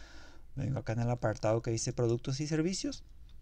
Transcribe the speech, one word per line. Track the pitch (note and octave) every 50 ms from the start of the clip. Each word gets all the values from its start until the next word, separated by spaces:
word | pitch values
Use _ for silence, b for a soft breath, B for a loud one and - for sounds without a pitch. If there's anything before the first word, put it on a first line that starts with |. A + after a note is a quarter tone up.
| B B B B B B B B B B -
Vengo | - - A2+ C3+ B2+
acá | - - A2+
en | A#2
el | A#2+ A#2+
apartado | A#2+ A2+ - - G#2 - - G#2+ A2 A#2
que | A#2 B2
dice | A2+ A2+ - B2+
productos | A2+ - A#2+ A2+ A#2 A#2 - - C3+ C3
y | D3+
servicios, | D3 D#3+ D3+ D#3 F3+ G3 - - D4 C4+ - - - - - - - - -